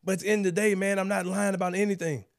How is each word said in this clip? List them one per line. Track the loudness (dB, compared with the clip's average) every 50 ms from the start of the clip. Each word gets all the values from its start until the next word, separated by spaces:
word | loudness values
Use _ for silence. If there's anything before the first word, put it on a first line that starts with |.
But | _ -2
at | -4 -2
the | 0 0
end | 2 2 2
of | 0 0
the | 2
day, | 2 2 2
man, | 2 2 0 0 0
I'm | 0 0
not | -2 -2 -2
lying | -2 -2 0 0 0 0
about | 0 -2 -2 0
anything. | 0 0 0 0 -2 -2 -4 -4 -4 -8 _ _